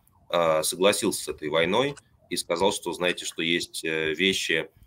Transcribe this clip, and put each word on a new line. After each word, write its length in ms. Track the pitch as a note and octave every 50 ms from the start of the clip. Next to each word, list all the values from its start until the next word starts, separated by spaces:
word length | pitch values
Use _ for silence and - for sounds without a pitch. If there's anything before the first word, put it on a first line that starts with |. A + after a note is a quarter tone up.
| _ _ _ _ _ -
э, 320 | - F2 E2+ E2 D#2 D#2 D#2
согласился 600 | - - E2 F#2 G2+ G#2 - - G2 - - -
с 40 | -
этой 200 | D2 - D#2 D2+
войной 460 | D2 D#2+ E2+ F2 G2 A#2 C3+ C#3+ C#3+ - - _ _ _ _ -
и 60 | F2
сказал, 360 | E2+ - - F2 E2+ F#2 G2+ G#2
что, 200 | - - F#2 -
знаете, 320 | - F2 F2+ E2+ - -
что 160 | - - - E2+
есть, 420 | E2 E2+ D#2+ D2+ - - - -
э, 280 | D#2+ D#2+ D#2+ D#2 D#2 D#2
вещи, 540 | D#2 F2+ G2 F#2 - - - E2+ D#2+ - - _ _ -